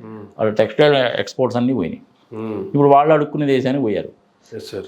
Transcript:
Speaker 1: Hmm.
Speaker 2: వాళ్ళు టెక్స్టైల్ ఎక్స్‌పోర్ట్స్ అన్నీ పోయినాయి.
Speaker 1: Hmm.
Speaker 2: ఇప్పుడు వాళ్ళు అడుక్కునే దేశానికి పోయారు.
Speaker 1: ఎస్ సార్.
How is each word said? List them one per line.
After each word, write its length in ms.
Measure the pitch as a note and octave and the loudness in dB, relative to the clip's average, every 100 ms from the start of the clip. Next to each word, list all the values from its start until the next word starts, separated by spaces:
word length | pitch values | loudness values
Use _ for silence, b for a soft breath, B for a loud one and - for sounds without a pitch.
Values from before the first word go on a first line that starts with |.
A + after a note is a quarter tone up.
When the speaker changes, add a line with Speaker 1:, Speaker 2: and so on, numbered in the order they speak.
Speaker 1:
Hmm. 240 | A2 A2 G#2+ - | -18 -18 -14 -4
Speaker 2:
వాళ్ళు 160 | A2 | -2
టెక్స్టైల్ 400 | G#2+ A2 - D3+ | 0 0 4 4
ఎక్స్‌పోర్ట్స్ 640 | C#3 A#2+ - - - B2+ A#2+ | 4 2 -2 -6 -4 -2 0
అన్నీ 180 | B2 | -2
పోయినాయి. 280 | B2 D#2+ - - _ _ | -2 -4 -8 -16 _ _
Speaker 1:
Hmm. 320 | A2 A2 G#2 F#2+ | -12 -8 -8 -4
Speaker 2:
ఇప్పుడు 220 | C#3+ C#3+ | 2 6
వాళ్ళు 260 | C#3 D3+ | 6 6
అడుక్కునే 320 | D#3 D3 D#3 C#3+ | 2 0 -4 0
దేశానికి 360 | C3 B2+ C#3+ | 0 0 -2
పోయారు. 260 | A#2 F#2 - - _ _ _ A2 | -2 -4 -6 -14 _ _ _ -16
Speaker 1:
ఎస్ 140 | - | -12
సార్. 140 | G2+ | -12